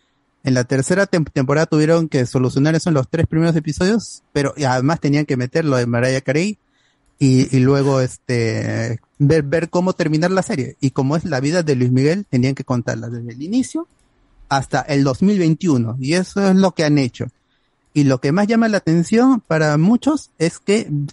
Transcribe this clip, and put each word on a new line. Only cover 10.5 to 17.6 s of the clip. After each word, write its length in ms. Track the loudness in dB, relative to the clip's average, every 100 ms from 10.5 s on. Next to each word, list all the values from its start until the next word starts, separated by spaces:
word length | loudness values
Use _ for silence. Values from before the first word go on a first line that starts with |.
| -4 -6 -4
Y 100 | -4
como 240 | -2 -4 -4
es 80 | -4
la 140 | -4
vida 240 | -2 -2
de 120 | 0 0
Luis 160 | 0
Miguel, 340 | 2 0 -2 -2
tenían 240 | -2 -2 -2
que 100 | -4
contarla 420 | -4 -4 -8 -8
desde 240 | -12 -12
el 100 | -12
inicio 460 | -6 -4 -4 -6 -10 _ _ _ _ _ -4
hasta 320 | -2 -2 -4
el 220 | -2 0 0
dos 160 | 2
mil 180 | 2 2
veintiuno. 560 | 2 0 0 0 0 -4
Y 140 | -2 -2
eso 300 | -2 -2 2
es 60 | 4
lo 160 | 2
que 100 | 2
han 140 | 0 2
hecho. 300 | 0 -4 -12 -14 _ _